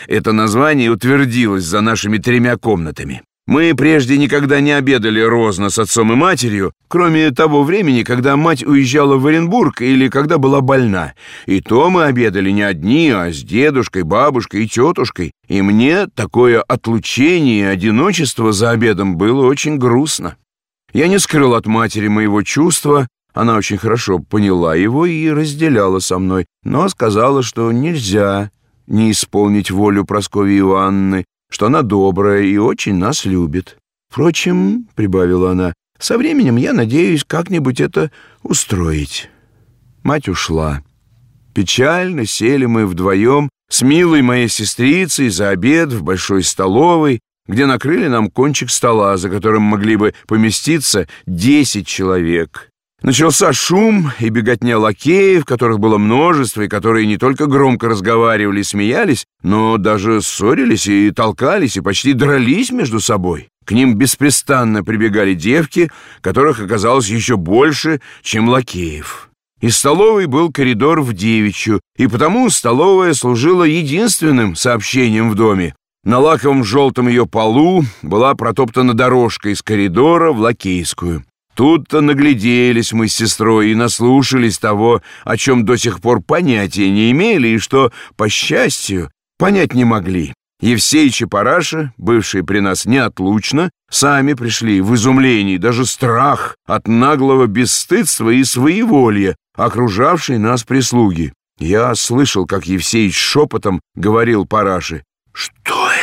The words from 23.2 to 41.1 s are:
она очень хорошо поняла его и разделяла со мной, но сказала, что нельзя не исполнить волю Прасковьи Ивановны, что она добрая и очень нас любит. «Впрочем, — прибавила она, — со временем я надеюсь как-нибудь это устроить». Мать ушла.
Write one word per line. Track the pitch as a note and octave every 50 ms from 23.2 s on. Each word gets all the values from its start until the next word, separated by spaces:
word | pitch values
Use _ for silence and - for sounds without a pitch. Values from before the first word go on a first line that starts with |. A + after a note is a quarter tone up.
| _ _ -
она | - A2+ A#2 A2+
очень | G#2+ - - G#2+
хорошо | G2 - A2 A2 A#2 - G#2 F#2 E2+
поняла | D2 - - G#2+ G2+ G2 F#2 F2 E2+ D#2+ D#2
его | E2+ F#2+ A2 B2 D3 E3+
и | F3 E3 D#3 D#3+ D#3+
разделяла | D3+ D3 D#3+ D3+ C#3+ D3 D#3+ D#3+ C3+ G#2+ G2+ F#2 F#2+ F#2+
со | - - F#2 F2+
мной, | F#2+ F#2 F#2 F#2 F2 - _ _ -
но | - - C#3 F#3 G3
сказала, | - - B2 A2 G2 G#2 A#2 C3+ C#3 C#3
что | B2 A2 - A2+ A#2 A2+
нельзя | A#2 A#2+ C#3 E3 F3 D3 A2+ F#2+ F#2+ G#2+ G2+ G2 G2 G2 G2+ G#2 - _ _ _ _ _ _
не | - - G#2+ A2 A2
исполнить | G#2 - - - - G2+ G#2 G#2 G#2 G#2 F#2 -
волю | F#2 F#2+ G#2 G#2 G2+ G2+ G2
Прасковьи | - G2 G#2 G2+ - - G2+ G2+ G2 G2+ G2
Ивановны, | F#2+ F#2+ F#2+ F#2+ F#2+ F#2+ G2 G2 G2 F#2+ F#2+ F#2+ F#2 - _ _ _ _
что | - - G2+
она | A2+ C#3+ E3
добрая | C#3 G2+ G#2 G2 F#2+ G2 F2+ F#2 G2+ G#2 G2+ G2+ G2+
и | G2 G2+
очень | G2+ G#2 C3 - - - A2+ G2
нас | F2 F#2 A2+ - - -
любит. | G2+ F#2 F2+ F2 D2+ D2+ F#2 - - - _ _ _ _ _ _ _
«Впрочем, — | - B2+ D3 F3 D#3+ - - F#3 F3 F3+ F#3 G3 G#3+ B3 A#3 - _
прибавила | - G#2+ G2 F#2 F#2+ F2+ F2+ F2+ F2+ F#2 F#2
она, — | F#2 F#2 F#2 F2 F2 - _ _ _ -
со | - - -
временем | A#3 C#4 E4 D#4+ C#4 A#3 C3 A#2
я | A#2+ C3+ -
надеюсь | C#4 G3+ A#2+ A2 B2 D#3 F3+ G3 E3+ C#3+ -
как-нибудь | - - D#3+ F3 F#3+ F#3+ E3 C#3 B2+ B2 -
это | D3 D3+ - D#3+ D#3 D3+ - - - _ _ _
устроить». | - - - - - - G#2+ F2+ F2 D#2+ D#2 D2+ D2 C#2+ - - - - _ _ _ _ _ _ _ _ _ _ _ _ _ _
Мать | - C3+ D3 D3+ - G2
ушла. | F2+ - - - E2 D#2+ D#2 D2+ C#2+ C#2+ - _ _ _ _ _